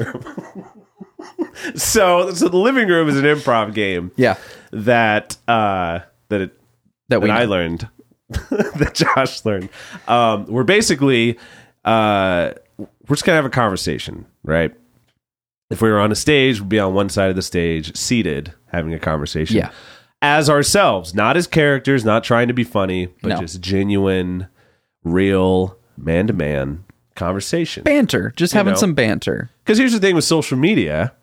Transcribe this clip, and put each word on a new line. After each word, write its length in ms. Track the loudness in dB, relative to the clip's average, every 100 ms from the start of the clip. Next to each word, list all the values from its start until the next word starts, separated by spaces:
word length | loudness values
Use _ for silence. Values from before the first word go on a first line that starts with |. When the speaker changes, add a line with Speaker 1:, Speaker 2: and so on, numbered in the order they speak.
| -8
Speaker 1:
room. 600 | -10 -14 -16 -16 -16 -20
<laughs> 1080 | -20 -20 -20 -20 -20 -14 -10 -10 -8 -10 -6
So, 560 | -2 2 4 4 0
so 140 | 0 0
the 80 | 2
living 300 | 2 2 2
room 200 | 2 2
is 80 | 2
an 80 | 2
improv 480 | 2 2 0 0
game. 380 | -2 -2 -2 -4 0
Speaker 2:
Yeah. 200 | 0 0 -8 -20 -14
Speaker 1:
That, 680 | -4 2 2 4 0 -2 -8 -2
uh, 520 | 0 2 0 -2 -6 -10 _ -6
that 120 | -4
it, 180 | -4 _ _ _ _ _ -2
Speaker 2:
That 120 | 0
we 60 | 2
Speaker 1:
that 100 | 2
I 20 |
Speaker 2:
know. 80 | 2
Speaker 1:
learned, 360 | 0 -2 -4 -10 _ -20
<laughs> 220 | _ -10
that 640 | -8 -4 -4 -2 -2 -2
Josh 500 | 0 0 0 0 -2 -4
learned. 240 | -4 -6 -14 -20 -12 0
Um, 380 | 2 2 0 -2
we're 180 | -2
basically, 720 | 2 2 2 2 2 4 2 -2 -10 -20 -20 _ 0
uh, 680 | 2 2 2 2 0 -2 -6 _ -18
we're 360 | -18 _ -4 -2
just 100 | 2
gonna 100 | 2
have 100 | 2
a 40 |
conversation, 760 | 0 0 0 -4 -6 -8 -14 -18 _
right? 300 | -2 0 0 -4 _ _ _ _ _ _ _ _ -10
If 120 | 0
we 80 | 2
were 100 | 2
on 120 | 2
a 40 | 0
stage, 440 | 2 2 2 0
we'd 80 | -2
be 100 | 0
on 140 | 2 0
one 140 | 0
side 200 | 0 0
of 60 | 0
the 60 |
stage, 540 | -4 -2 -2 -2 -6 -8
seated, 580 | -2 0 0 -4 -8 -16 _
having 260 | -6 -6
a 60 | -6
conversation. 580 | -4 -4 -4 -4 -2 -2
Speaker 2:
Yeah. 140 | -2 -8 -20 -20 _ -4
Speaker 1:
As 280 | 0 2 2
ourselves, 640 | 2 2 2 2 2 -2
not 240 | 0 2 0
as 80 | 0
characters, 560 | 2 2 2 0 0 2
not 180 | 0
trying 240 | 2 0 2
to 60 |
be 100 | 0
funny, 440 | -2 -2 0 -2 -4 -6
but 80 | -6
Speaker 2:
No. 80 | -4
Speaker 1:
just 220 | -6 -10
genuine, 880 | -4 -2 0 0 2 0 -2 -6 -10 _ _ _ _ _
real, 760 | -2 2 2 2 2 2 0 -6 _ -10
man-to-man 840 | -2 0 0 0 -2 -2 -4 -8 -14 _ _ -8
conversation. 680 | -4 -4 -4 -4 -4 -2
Speaker 2:
Banter. 500 | 0 2 2 0 -2 -2
Just 180 | 0
Speaker 1:
You 40 | 2
Speaker 2:
having 160 | 2
Speaker 1:
know? 60 | 2
Speaker 2:
some 140 | 2 2
banter. 560 | 0 0 -2 -4 -6 _ 0
Speaker 1:
'Cause 120 | 4
here's 160 | 4
the 60 | 2
thing 160 | 2 2
with 80 |
social 340 | 2 0 0 0
media 560 | 2 2 0 0 -4 -6